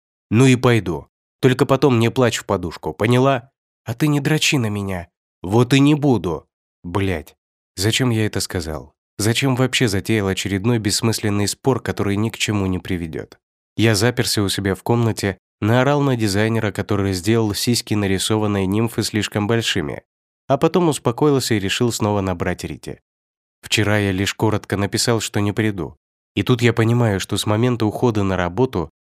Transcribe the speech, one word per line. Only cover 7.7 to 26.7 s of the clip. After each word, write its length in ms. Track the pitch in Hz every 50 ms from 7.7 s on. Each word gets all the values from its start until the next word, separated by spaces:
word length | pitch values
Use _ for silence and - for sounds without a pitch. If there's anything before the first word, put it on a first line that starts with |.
| -
Зачем 340 | - 92 113 110 - 131 123
я 160 | 117 110 107
это 140 | 101 - 98
сказал? 520 | - - - 92 76 80 76 69 67 - _ _ _ _ _
Зачем 400 | - 98 110 117 - 139 135 127
вообще 320 | 113 131 127 - - 131 107
затеял 400 | 98 95 - - 113 107 98 95
очередной 500 | 92 - - 95 98 95 98 117 120 113
бессмысленный 720 | 101 104 - - - 113 107 - - 104 104 101 101 95
спор, 320 | - _ - 135 127 117
который 360 | - - 95 - 98 101 101
ни 120 | 101 110 113
к 80 | -
чему 300 | - - - 104 101 95
не 120 | 92 92 87
приведёт? 600 | - - 95 85 85 80 73 62 52 - - _ _ _ _ _ _ _ -
Я 180 | - 107 113 110
заперся 480 | 92 113 123 120 - 117 - - 107
у 80 | 101 95
себя 240 | - - 98 98 90
в 80 | -
комнате, 560 | - - 117 120 117 110 101 - 107 98 92 _ _ _ _ -
наорал 400 | 101 107 117 127 127 139 147 147
на 120 | 143 139 127
дизайнера, 580 | 117 110 101 95 101 107 113 113 110 107 101
который 420 | - - 95 - 104 101 98 98 95
сделал 400 | 90 85 107 113 113 110 104 98
сиськи 400 | - - 123 117 - - - 113
нарисованной 720 | 104 101 95 95 92 - - 110 107 107 104 101 98 95
нимфы 360 | 92 101 107 117 110 - -
слишком 440 | 104 - - 107 98 - - 107 104
большими, 560 | 101 117 117 110 - - 98 76 71 53 - _ _ _ _ _ _ _ _ _
а 120 | - 135 139
потом 300 | - 165 165 185 175 160
успокоился 640 | 135 - - 127 117 - 151 151 139 131 - - 117
и 40 | 104
решил 320 | 92 92 - - 123 117
снова 300 | 110 - 110 104 104 101
набрать 440 | 95 95 90 85 - 92 87 - -
Рите. 360 | 78 73 64 - - - _ _ _ _ _ _ _ _ _ _ _ _ _
Вчера 340 | - - - 113 101 104 104
я 160 | 104 101 98
лишь 220 | 92 92 98 - -
коротко 420 | - 110 110 104 98 - - 104
написал, 440 | 95 101 98 - 110 - 123 117 107
что 200 | - - - 107
не 120 | 101 104
приду. 440 | 95 - 107 107 101 92 76 65 - _ _ _ _ _ _ _ -
И 80 | 98
тут 180 | 95 - 127 113
я 140 | 120 117